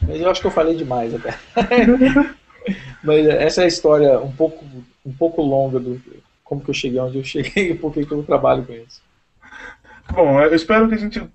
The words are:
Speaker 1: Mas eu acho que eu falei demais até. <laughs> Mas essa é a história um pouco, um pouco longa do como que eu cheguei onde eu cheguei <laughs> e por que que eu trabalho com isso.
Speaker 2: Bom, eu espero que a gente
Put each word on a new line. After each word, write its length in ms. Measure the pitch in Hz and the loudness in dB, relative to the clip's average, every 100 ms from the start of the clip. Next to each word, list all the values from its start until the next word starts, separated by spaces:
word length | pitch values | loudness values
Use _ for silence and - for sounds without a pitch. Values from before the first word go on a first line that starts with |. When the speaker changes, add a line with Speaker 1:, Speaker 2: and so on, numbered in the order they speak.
Speaker 1:
Mas 180 | - 156 | -4 0
eu 80 | 180 | 0
acho 100 | 180 | 0
que 60 | 196 | 0
eu 40 | |
falei 240 | 180 160 165 | 0 0 0
demais 380 | 139 123 117 | -2 -4 -4
até. 220 | 120 120 - - - | -6 -8 -12 -8 -2
<laughs> 800 | 202 247 233 262 262 269 - - _ - - 190 135 - | 0 4 4 6 4 4 0 -4 _ -14 -8 -8 -10 -10
Mas 240 | 151 151 151 | 0 2 4
essa 340 | 143 156 170 | 2 2 2
é 40 | 180 | 0
a 20 | |
história 520 | 165 156 151 143 123 | 2 2 4 6 4
um 120 | 135 | 0
pouco, 340 | 131 156 - 143 127 120 _ 143 | -2 -2 -2 -18 -20 -20 _ -14
um 80 | |
pouco 280 | 131 165 165 | -4 -2 0
longa 380 | 147 135 135 127 | 0 0 0 -2
do 220 | 123 127 - - _ _ | -4 -10 -12 -20 _ _
como 180 | - 143 | -10 -10
que 80 | 139 | -6
eu 40 | |
cheguei 260 | 139 139 127 | -6 -4 -4
onde 180 | 127 135 | -4 -6
eu 60 | |
cheguei 460 | 131 151 135 - 185 | -6 -6 -6 -2 -2
<laughs> 20 | |
e 40 | - | -2
por 180 | 156 | -4
que 120 | 151 147 | -6 -6
que 60 | |
eu 120 | 147 | -6
trabalho 400 | 147 139 135 131 127 | -2 0 2 0 -2
com 80 | |
isso. 280 | 117 117 - _ _ _ _ - - - - _ - - | -14 -20 -20 _ _ _ _ -20 -20 -20 -20 _ -20 -6
Speaker 2:
Bom, 280 | - 156 139 | 0 4 4
eu 140 | 156 160 | 4 2
espero 320 | - 220 226 | 2 2 2
que 80 | 220 | 0
a 20 | |
gente 220 | 214 208 175 | -4 -8 -10